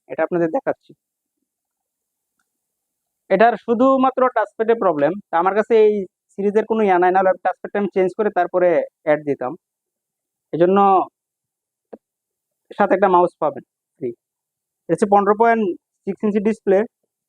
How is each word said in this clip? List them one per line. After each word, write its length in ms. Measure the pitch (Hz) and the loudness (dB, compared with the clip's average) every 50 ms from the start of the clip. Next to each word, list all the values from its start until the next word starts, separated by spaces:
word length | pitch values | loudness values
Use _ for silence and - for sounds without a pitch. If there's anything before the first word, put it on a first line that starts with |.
| _ | _
এটা 140 | - - - 160 | -12 -6 -6 -4
আপনাদের 260 | - 180 170 170 165 | -2 -2 -2 -2 -2
দেখাচ্ছি। 400 | 160 269 - - - _ _ - 147 _ _ _ _ _ _ _ _ _ _ _ _ _ _ _ _ _ _ _ _ _ _ _ _ _ _ _ _ _ _ _ _ _ _ _ _ _ _ _ _ _ _ _ _ _ _ - | -4 -4 -4 -6 -8 _ _ -20 -20 _ _ _ _ _ _ _ _ _ _ _ _ _ _ _ _ _ _ _ _ _ _ _ _ _ _ _ _ _ _ _ _ _ _ _ _ _ _ _ _ _ _ _ _ _ _ -2
এটার 240 | 190 190 220 233 226 | 0 2 2 2 2
শুধুমাত্র 640 | - _ - 240 214 262 269 269 262 262 262 254 254 254 254 - | 0 _ -2 0 2 2 2 2 2 0 0 0 0 -2 0 0
টাচপ্যাডে 400 | 226 208 - _ - 226 214 233 233 | -2 -4 -4 _ -4 -2 -2 0 0
প্রবলেম, 320 | 214 185 160 147 143 151 185 208 - - | 0 -2 0 0 0 -2 -2 -4 -8 -6
তা 60 | - 165 | -4 -2
আমার 160 | 175 190 196 | -2 0 0
কাছে 180 | 214 214 - 233 220 214 | -2 0 2 2 4 4
এই 80 | 214 214 208 185 - _ _ _ _ _ | 4 2 0 -6 -10 _ _ _ _ _
সিরিজের 320 | - 196 208 196 220 214 | -4 -4 -2 0 -2 -2
কোনো 160 | - 226 220 214 | -2 -2 0 0
ইয়া 140 | 196 185 175 | 2 2 2
নাই, 120 | 180 185 | 2 2
নাহলে 180 | 180 190 190 190 | 2 2 2 0
আমি 120 | 185 - - | 0 -2 -4
টাচপ্যাডটা 340 | 185 180 _ - 185 - 208 | -6 -6 _ -10 -8 -6 -4
আমি 100 | 208 180 - | -4 -4 -2
চেঞ্জ 160 | 196 185 185 - | -2 -2 -2 -2
করে 120 | - 208 208 | -4 -4 -2
তারপরে 400 | 202 180 175 180 - 180 180 180 170 143 131 - _ _ - | -2 -4 -4 -2 0 0 2 2 2 0 -2 -4 _ _ -4
অ্যাড 160 | 160 151 151 151 | -2 -2 -2 -2
দিতাম। 260 | 147 135 - 127 127 160 - _ _ _ _ _ _ _ _ _ _ _ _ _ _ _ _ _ _ - | -6 -6 -6 -6 -10 -10 -12 _ _ _ _ _ _ _ _ _ _ _ _ _ _ _ _ _ _ -2
এই 60 | 156 | 0
জন্য 180 | 170 180 190 202 202 196 190 180 143 - _ _ _ _ _ _ _ _ _ _ _ _ _ _ _ _ - - _ _ _ _ _ _ _ _ _ _ _ _ _ - - | 2 2 4 4 4 4 4 2 0 -2 _ _ _ _ _ _ _ _ _ _ _ _ _ _ _ _ -20 -20 _ _ _ _ _ _ _ _ _ _ _ _ _ -10 -4
সাথে 160 | - 208 185 196 | -2 0 0 0
একটা 140 | 185 202 190 180 | 2 2 2 4
মাউস 180 | 175 180 175 - - | 4 2 2 -2 -4
পাবেন 240 | 165 147 - - - _ _ _ _ _ _ | -6 -6 -6 -8 -14 _ _ _ _ _ _
ফ্রি। 120 | - 151 120 117 _ _ _ _ _ _ _ _ _ _ _ _ _ _ - | -12 -12 -12 -12 _ _ _ _ _ _ _ _ _ _ _ _ _ _ -6
এটা 40 | 165 | -4
হচ্ছে 140 | - 220 202 202 | -2 0 2 2
পনেরো 200 | 202 202 196 214 202 | 2 2 2 2 2
পয়েন্ট 240 | 226 233 233 226 214 180 - - _ _ _ _ - | 2 2 2 0 0 -4 -6 -8 _ _ _ _ -10
সিক্স 120 | 202 190 - - | -10 -8 -4 -4
ইঞ্চি 160 | 214 196 220 | -2 -2 -2
ডিসপ্লে, 400 | 190 220 208 - - 202 185 190 226 - _ _ _ _ _ _ _ | -2 -2 -4 -2 0 0 2 2 0 -2 _ _ _ _ _ _ _